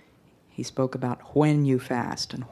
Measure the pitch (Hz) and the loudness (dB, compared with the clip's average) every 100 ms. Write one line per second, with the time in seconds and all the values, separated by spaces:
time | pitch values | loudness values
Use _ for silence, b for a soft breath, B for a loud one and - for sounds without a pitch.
0 | b b b _ _ - 123 - 131 131 | b b b _ _ -10 -8 -2 -2 -2
1 | 123 120 - 147 151 147 143 127 - 123 | -4 -6 -2 4 4 4 4 2 0 -4
2 | 101 123 - 135 123 | -4 -6 -8 -10 -6